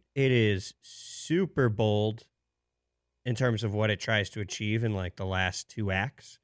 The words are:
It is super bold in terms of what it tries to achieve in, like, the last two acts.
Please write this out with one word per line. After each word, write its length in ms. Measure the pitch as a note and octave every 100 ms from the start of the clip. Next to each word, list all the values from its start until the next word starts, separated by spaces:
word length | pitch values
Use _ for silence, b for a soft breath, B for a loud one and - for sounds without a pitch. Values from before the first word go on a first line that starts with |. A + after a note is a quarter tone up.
| _
It 160 | C#3 C3+
is 440 | B2 A2 G2 - -
super 840 | - - - - - E3 F#3 - B2+
bold 560 | G#2+ A2 G#2 G#2+ A2 - _ _ _ _ _ _ _ _ _
in 100 | B2
terms 300 | A#2 B2+ A2
of 100 | A2
what 160 | G#2 G#2+
it 100 | G2+
tries 300 | - A2 G2
to 100 | -
achieve 440 | F#2+ - G#2+ A2+
in, 100 | A2+
like, 220 | G2+ F2+ -
the 100 | F#2+
last 420 | F#2+ F#2 - -
two 220 | - G2+
acts. 480 | F#2+ A#2 - - -